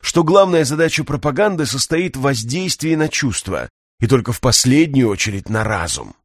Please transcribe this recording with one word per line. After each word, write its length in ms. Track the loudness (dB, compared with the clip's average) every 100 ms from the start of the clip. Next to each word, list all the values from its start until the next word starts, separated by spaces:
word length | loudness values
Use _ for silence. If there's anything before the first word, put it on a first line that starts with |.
что 220 | 0 0
главная 400 | 4 6 6 4
задача 400 | 0 0 0 0
пропаганды 600 | -4 -4 -2 0 0 0
состоит 520 | -4 -2 -2 -2 -4 -2
в 40 |
воздействии 720 | -2 -2 -4 -4 -4 -4 -2
на 140 | 0 0
чувства, 640 | 0 -2 -4 -6 -6 -8 _ _ _
и 80 | 2
только 260 | 2 2
в 80 | -2
последнюю 680 | 0 2 4 4 4 4 2
очередь 400 | 0 -4 -6 -4
на 160 | -4
разум. 500 | -2 -2 -4 -6 -10 -18